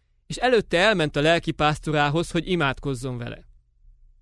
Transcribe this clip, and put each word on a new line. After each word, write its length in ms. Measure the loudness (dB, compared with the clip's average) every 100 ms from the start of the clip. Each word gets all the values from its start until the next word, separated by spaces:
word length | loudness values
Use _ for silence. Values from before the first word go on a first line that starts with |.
| _ _ -12
és 80 | -4
előtte 420 | 2 2 2 2
elment 380 | 4 2 0 2
a 60 |
lelkipásztorához, 1120 | 2 2 0 0 0 0 -2 0 2 0 -2
hogy 160 | -4 -2
imádkozzon 680 | 0 0 -2 -6 -6 -6 -8
vele. 320 | -10 -12 -18 -20 _ _ -20 -20 -20 _